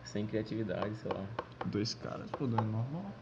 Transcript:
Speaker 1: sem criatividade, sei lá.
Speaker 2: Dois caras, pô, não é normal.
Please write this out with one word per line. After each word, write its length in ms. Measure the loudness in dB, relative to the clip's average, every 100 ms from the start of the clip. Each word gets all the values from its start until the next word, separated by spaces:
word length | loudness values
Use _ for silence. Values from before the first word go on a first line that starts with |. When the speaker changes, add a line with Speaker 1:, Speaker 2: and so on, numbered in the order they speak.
Speaker 1:
sem 220 | -4 -2 2
criatividade, 680 | 2 2 0 0 2 0 0
sei 140 | -2
lá. 140 | -2 -2 -4 -6 -4 0
Speaker 2:
Dois 280 | 2 2
caras, 360 | 0 -4 -4 -6
pô, 140 | 0 4
não 120 | 4
é 20 |
normal. 440 | 4 2 0 -2 -4 -8